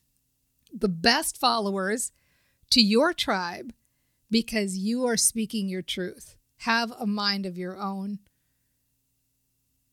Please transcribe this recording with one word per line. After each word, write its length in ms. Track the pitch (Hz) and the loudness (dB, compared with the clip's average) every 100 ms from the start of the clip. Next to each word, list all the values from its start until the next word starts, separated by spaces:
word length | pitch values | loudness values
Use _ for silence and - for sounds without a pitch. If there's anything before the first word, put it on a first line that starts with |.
| _ _ _ _ _ _ _ | _ _ _ _ _ _ _
the 160 | 247 208 | -2 -2
best 480 | 165 202 262 320 - | 2 2 2 0 0
followers 760 | 254 233 202 196 190 240 - _ _ _ _ _ - | 0 2 0 -2 -2 -2 -4 _ _ _ _ _ 2
to 100 | - | 6
your 320 | 208 220 320 | 6 6 4
tribe 600 | 339 - 202 175 180 262 - _ _ _ _ - | 2 -2 -2 -2 -8 -12 -16 _ _ _ _ 0
because 480 | 220 226 226 196 190 | 0 2 -2 -2 -2
you 280 | 196 240 247 | -2 0 0
are 120 | 226 | 2
speaking 520 | - 233 214 226 190 | 2 0 -4 -2 -4
your 120 | 185 | -6
truth. 540 | - - 180 - - - _ - | -6 -6 -6 -8 -20 -20 _ -10
Have 340 | - 226 233 240 | -2 0 0 -4
a 80 | 214 | -4
mind 380 | 208 202 196 190 | -2 -2 -2 -4
of 120 | 180 | -6
your 200 | 180 185 | -8 -6
own 420 | 196 196 196 202 _ _ _ _ _ _ _ _ _ _ _ _ _ _ _ _ _ | -6 -6 -6 -8 _ _ _ _ _ _ _ _ _ _ _ _ _ _ _ _ _